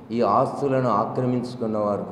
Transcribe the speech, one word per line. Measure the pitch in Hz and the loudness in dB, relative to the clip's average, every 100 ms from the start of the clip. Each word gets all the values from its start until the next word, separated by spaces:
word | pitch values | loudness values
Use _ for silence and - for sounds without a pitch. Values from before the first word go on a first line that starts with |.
| - | -6
ఈ | 117 | 0
ఆస్తులను | 107 110 135 - 139 131 127 | 4 4 2 0 0 0 2
ఆక్రమించుకున్న | 104 113 - 127 123 117 - 113 107 | 2 0 -2 0 0 -2 -4 -4 -2
వారు | 104 101 90 | 0 -2 -4